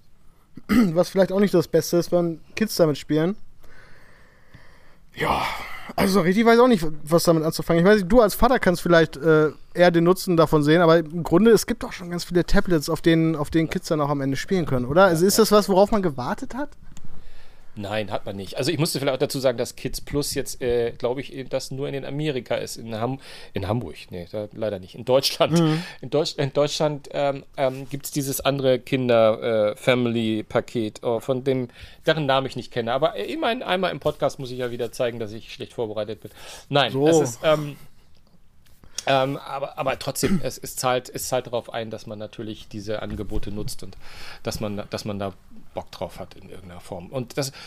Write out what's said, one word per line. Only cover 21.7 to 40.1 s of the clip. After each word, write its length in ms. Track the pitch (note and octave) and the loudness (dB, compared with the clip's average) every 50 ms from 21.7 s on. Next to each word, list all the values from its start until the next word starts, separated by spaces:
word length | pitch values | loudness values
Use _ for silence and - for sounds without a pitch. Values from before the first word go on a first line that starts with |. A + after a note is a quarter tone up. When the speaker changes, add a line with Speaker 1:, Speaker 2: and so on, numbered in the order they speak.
Speaker 2:
nur 160 | C#3 C3 C#3+ | -8 -8 -6
in 60 | C#3+ C#3 | -6 -8
den 100 | C3+ C3 | -8 -8
Amerika 520 | C3+ C3+ C#3+ D3+ D#3 C3 B2+ A2 - - | -8 -6 -4 -4 -4 -4 -4 -4 -4 -4
ist. 200 | - - A2+ - | -4 -4 -6 -10
In 200 | - A#2 A2+ A2+ | -12 -12 -8 -6
Ham-, 240 | G#2+ A2+ B2 C3+ C3+ - - - - - - - | -4 -4 -4 -4 -6 -10 -14 -18 -18 -14 -10 -8
in 140 | G2+ F#2 F2+ | -4 -2 -2
Hamburg. 260 | A2 B2 G#2+ D#2 D2 - - - | -2 -2 -4 -6 -10 -14 -16 -14
Nee, 160 | G2 F2+ E2+ - | -12 -12 -12 -10
da, 180 | - G#2+ G#2 G#2 - | -10 -10 -10 -10 -8
leider 280 | A2 A2 G#2+ G2+ F#2 | -6 -6 -4 -4 -6
nicht. 160 | F#2 F2+ - | -8 -12 -16
In 80 | - A2+ | -6 0
Deutschland. 540 | - B2+ C#3 - - - - D#3+ C#3 D3+ E3+ | 2 2 2 2 2 0 0 0 2 2 2
Speaker 1:
Mhm. 220 | E3 D#3 D#3 D#3+ F3 - - - | 2 2 2 0 -4 -8 -12 -14
Speaker 2:
In 100 | - B2 | -8 -4
Deutsch-, 240 | - C#3+ E3+ E3 - | -2 -2 -2 -2 -2
in 160 | - D3 C3 - | -4 -4 -2 0
Deutschland, 560 | C#3+ D3 D3 - - D#3+ D3+ D3+ C3+ - - - | 0 0 0 0 0 -2 -2 -2 -4 -8 -8 -4
ähm, 320 | C#3+ C#3+ C#3 C3+ C#3 - - - | -2 -2 -2 -2 -4 -8 -12 -4
ähm, 300 | - C#3 C3 C3 C3+ C#3 - | -2 -2 -2 -2 -4 -8 -10
gibt's 220 | - C#3 - - | -10 -10 -10 -6
dieses 300 | - D3+ C3+ C#3 C3 - | -4 -4 -4 -4 -4 -2
andere 400 | - C#3 C#3 C3+ C3 C3 B2+ A#2+ | -2 -2 0 0 2 2 2 0
Kinder-, 920 | - - C#3+ C3 B2+ A#2+ A#2 A2+ A2+ A2 A2+ - - A#2+ A2+ G#2+ G#2 G#2 | 0 -2 -2 0 2 4 6 6 6 6 4 2 0 0 2 2 2 2
äh, 60 | - | 0
Family-Paket, 1300 | - - - B2 B2 B2 A#2 A2+ A#2 A2+ A2 A2 G#2+ A2 - - A#2+ - - - B2 A2 G#2+ G#2+ - - | 0 2 2 2 4 2 0 0 0 0 0 -2 -2 -4 -2 -2 -2 -2 -2 -2 -4 -4 -4 -6 -6 -4
oh, 160 | B2+ A#2 A2 | -2 -2 -2
von 240 | - - C3 B2+ C3 | -2 -2 -4 -2 -2
dem, 240 | C#3 C3 C3 B2 - - - - - - - - | -2 -2 -2 -2 -6 -10 -14 -20 -20 -20 -6 -2
deren 220 | - D#3 D#3+ D3+ | -2 0 0 2
Namen 220 | C3+ C3+ C3+ C3+ B2 | 2 2 2 0 -2
ich 80 | - | -6
nicht 160 | B2+ G#2+ - - | -10 -10 -8 -6
kenne. 200 | B2 A2+ A#2 B2 | -6 -4 -2 -2
Aber, 220 | C3+ D3+ - - | 0 0 0 -2
äh, 160 | G3 G3+ - B3 | -4 -6 -6 -6
immerhin 300 | D#4+ D#4+ A#3+ A3+ B3+ - | -4 -2 -2 -2 -4 -4
einmal 300 | F#3 F3+ F#3+ F#3 F3 E3 | -4 -2 -2 -2 -2 -4
im 80 | C#3+ | -4
Podcast 400 | - D3+ D3 - D3+ C3+ - - | -4 -4 -2 -2 -2 -4 -2 -4
muss 100 | C3+ A#2+ | -10 -10
ich 80 | B2+ B2 | -8 -6
ja 140 | B2+ A#2+ A#2+ | -6 -6 -4
wieder 180 | A#2+ A#2+ A2 | -6 -6 -6
zeigen, 300 | - - C3 A#2+ A#2 A#2 | -4 -4 -4 -4 -4 -6
dass 100 | A2+ G#2 A2 | -8 -10 -10
ich 220 | A#2 - - - | -12 -14 -14 -14
schlecht 180 | - A#2 - - | -14 -14 -10 -8
vorbereitet 480 | - A#2 G#2+ G#2 A2 G#2+ A2 G#2+ - | -6 -6 -6 -6 -6 -8 -8 -8 -12
bin. 120 | - G#2+ - - - - - - - - | -14 -18 -18 -18 -18 -18 -18 -16 -6 -2
Nein, 220 | C#3 C#3+ C3+ A2+ | 2 2 2 2
Speaker 1:
So. 160 | A2+ C3+ C#3+ | 0 2 4
Speaker 2:
es 140 | D#3+ E3 D#3 | 4 4 4
ist... 180 | C#3+ B2 A#2 - - | 4 2 -2 -2 2
Ähm, 320 | D#3+ D#3 D3+ D3 D3 C3+ - - - - - - - - - - _ - - - - _ - - - - - - - - - - | 2 2 2 0 -4 -12 -14 -18 -20 -20 -20 -20 -20 -20 -20 -20 _ -20 -20 -20 -20 _ -20 -20 -20 -20 -20 -20 -16 -12 -6 -2
ähm, 320 | C#3 C3+ C3 C3 C#3 C#3 D3+ | 0 2 2 2 0 -2 -6
aber, 400 | - C#3+ C#3 C#3 C#3 C#3+ - D3+ | -8 -10 -10 -8 -10 -8 -8 -6
aber 200 | D3 C3+ A#2+ - | -4 -4 -4 -4
trotzdem, 420 | - C#3 | -6 -8